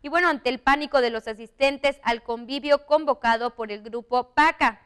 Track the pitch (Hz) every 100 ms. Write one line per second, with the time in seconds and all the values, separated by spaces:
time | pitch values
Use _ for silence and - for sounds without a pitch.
0 | 285 330 359 285 254 254 - 285 294 277
1 | 240 226 226 220 226 _ 269 277 277 277
2 | 226 233 - 233 233 277 285 285 - 302
3 | 294 247 233 233 240 - 220 208 220 233
4 | 226 247 247 - 302 320 262 214